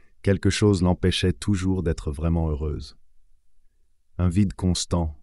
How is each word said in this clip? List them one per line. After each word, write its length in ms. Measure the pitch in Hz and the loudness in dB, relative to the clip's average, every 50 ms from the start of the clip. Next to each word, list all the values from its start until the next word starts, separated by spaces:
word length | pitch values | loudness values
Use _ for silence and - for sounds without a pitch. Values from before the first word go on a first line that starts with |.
| - - _ - | -20 -20 _ -4
quelque 280 | - 101 98 87 - 98 | 0 0 0 2 2 0
chose 320 | 92 - 110 104 101 87 | 2 4 4 4 4 4
l'empêchait 500 | 90 90 87 - - 92 87 - - 92 | 4 2 2 2 2 0 0 2 0 -2
toujours 500 | 87 - - - 104 90 90 95 95 92 | -2 -2 -2 -2 0 0 0 0 -2 0
d'être 280 | 85 85 80 - - 78 | -2 -2 -4 -4 -6 -8
vraiment 380 | 71 69 78 82 82 85 82 80 | -6 -4 -2 0 0 0 0 -2
heureuse. 480 | 76 73 78 76 73 - 73 - - - - - - - - _ - _ _ _ - - - - _ _ _ _ _ _ _ _ - - | -2 -4 -4 -4 -6 -6 -10 -14 -18 -20 -20 -20 -20 -20 -20 _ -20 _ _ _ -20 -20 -20 -20 _ _ _ _ _ _ _ _ -4 -2
Un 100 | 90 90 | 0 0
vide 260 | 82 98 104 92 - | 2 2 0 0 0
constant, 640 | - - 90 90 - - - - 85 85 80 76 - | -2 -2 -2 0 -2 -2 -2 -2 -2 -2 -4 -6 -10